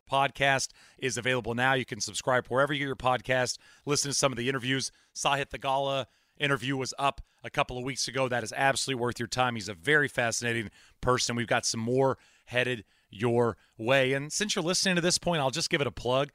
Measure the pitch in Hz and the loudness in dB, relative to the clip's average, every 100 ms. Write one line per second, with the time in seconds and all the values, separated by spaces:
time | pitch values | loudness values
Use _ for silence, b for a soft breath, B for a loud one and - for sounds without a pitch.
0 | - 135 139 - 139 135 - b b - | 0 2 2 2 2 2 0 b b -8
1 | 135 117 123 127 110 117 131 131 117 110 | -4 -2 0 0 -2 0 2 2 0 -6
2 | - 95 - 127 - 123 143 143 139 127 | -6 -4 0 0 2 0 2 0 -4 -2
3 | 127 127 - 127 123 - b b 139 143 | 0 0 0 0 0 -4 b b -2 0
4 | 143 127 143 117 123 135 123 135 - - | 0 2 0 0 -2 -2 -2 -2 -4 -10
5 | _ - 151 139 139 127 135 139 139 135 | _ -4 0 0 -2 -6 -4 -2 -2 -2
6 | 120 _ _ _ 143 139 131 135 123 - | -6 _ _ _ 0 0 0 -4 -4 -2
7 | 139 - - _ 120 147 135 123 127 127 | -2 -2 -10 _ -8 -4 -4 -4 -6 -4
8 | - 127 131 120 110 139 135 127 - 127 | -4 -2 0 -2 -4 2 2 2 0 -2
9 | 120 110 117 127 127 117 95 87 90 151 | -2 -2 -4 0 0 -2 -6 -6 2 2
10 | 139 - 117 - 120 117 101 b b _ | 2 0 -2 0 -2 -2 -4 b b _
11 | 127 123 - 120 113 123 - 113 113 127 | 2 2 2 -2 0 0 0 -2 0 2
12 | 135 117 b b - 120 123 120 - _ | 2 0 b b -6 -2 -2 -4 -10 _
13 | _ 95 120 120 117 - _ - 113 135 | _ -4 0 2 2 -2 _ -8 2 4
14 | 131 139 151 - 208 202 165 180 196 175 | 4 0 -2 -4 -2 0 0 0 2 2
15 | 175 - 170 165 135 143 - 165 135 - | 2 0 0 0 0 -2 -2 0 0 -2
16 | 120 131 147 | 0 0 0